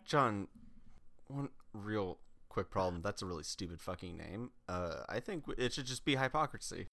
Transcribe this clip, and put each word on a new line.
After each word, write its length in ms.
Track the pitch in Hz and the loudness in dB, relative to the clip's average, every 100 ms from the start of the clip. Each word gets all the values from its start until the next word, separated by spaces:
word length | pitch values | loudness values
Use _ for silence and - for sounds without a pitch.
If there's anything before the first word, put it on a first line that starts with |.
John, 440 | - 151 123 101 95 - - - - - - - - | 4 6 8 4 -2 -8 -14 -14 -14 -14 -14 -14 -6
one 200 | 139 139 - - | -2 -2 -6 -10
real 460 | 107 101 107 92 - - - - | -6 0 2 2 -2 -10 -18 -4
quick 200 | - 95 | -2 2
problem. 320 | 101 92 87 | 4 4 4
That's 220 | 92 - | 0 0
a 40 | 95 | -2
really 180 | 85 | -2
stupid 360 | - - 90 82 | -2 -4 -4 -4
fucking 360 | - 90 90 82 | -4 -4 -6 -6
name. 340 | 80 98 123 - - | -6 -6 -6 -8 -4
Uh, 340 | 90 87 69 - | 0 0 -2 -2
I 120 | 110 | -2
think 260 | - 180 135 | -2 -4 -2
w-, 180 | 131 | 2
it 80 | 123 | 2
should 140 | 147 127 | 2 -2
just 180 | 127 | -2
be 120 | - 131 | 2 4
Hypocrisy. 720 | 131 156 151 104 - - 101 | 4 4 2 0 -6 -6 -8